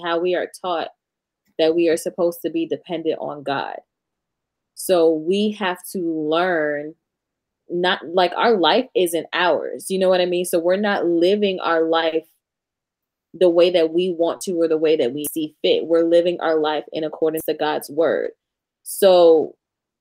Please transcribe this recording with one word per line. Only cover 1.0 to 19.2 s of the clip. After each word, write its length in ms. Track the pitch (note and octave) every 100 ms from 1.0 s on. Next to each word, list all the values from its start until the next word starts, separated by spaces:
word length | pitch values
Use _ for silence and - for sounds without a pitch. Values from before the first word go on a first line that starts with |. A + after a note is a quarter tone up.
| _ _ _ _ _ -
that 180 | D#3+
we 120 | E3+ E3+
are 80 | E3
supposed 440 | F3 - F3 E3+
to 80 | E3
be 160 | E3
dependent 520 | D#3+ E3 - E3 D#3+ -
on 240 | C#3+ D3
God. 340 | C#3 C3+ G#1 G1+ _ _ _ _ _ _ _ _ _
So 340 | - - F3+ E3
we 420 | D#3 D#3+ G3 G#3+
have 260 | G#3+ F#3 F3+ -
to 60 | G3
learn, 960 | E3 D#3 D3+ D#3+ F#3 E3 D3+ D3 D3+ - _ _ _ _ _ _ -
not, 360 | F3 F3+ G3
like, 280 | D3 F3+ F3
our 220 | - A3+ G#3
life 300 | D#3 G#3+ B3+
isn't 340 | - F3 E3 -
ours. 560 | E3 F3+ B2+ C2+ - -
You 100 | F#3+
know 100 | F#3
what 120 | F3+
I 40 |
mean? 200 | F3+ F3
So 140 | F#3 F3
we're 160 | E3+
not 300 | G3 G#3 G3+
living 540 | E3+ E3+ F3 G#3 G3+ F#3
our 220 | D#3+ E3
life 420 | D#3+ E3 E3 D#3+ - _ _ _ _ _ _ _ _ _ _
the 160 | E3 F3+
way 200 | E3+ F3+
that 200 | F3 D#3+
we 200 | E3 F#3
want 300 | E3 E3 -
to 120 | G3+
or 140 | E3+ E3
the 100 | D#3
way 200 | D#3+ D#3
that 160 | B2
we 120 | C#3+ D3
see 240 | D#3+ D#3 -
fit. 240 | F3+ A#2+
We're 180 | E3+ E3
living 360 | E3 E3+ F3 F3
our 180 | E3 D#3+
life 240 | D#3 D3+ -
in 120 | D#3
accordance 420 | D#3 - D#3+ D#3
to 80 | -
God's 360 | D#3 D3+ D3 -
word. 420 | C#3+ D3+ E2+ A1+ - _ _ _ _
So 720 | - - F#3+ F3+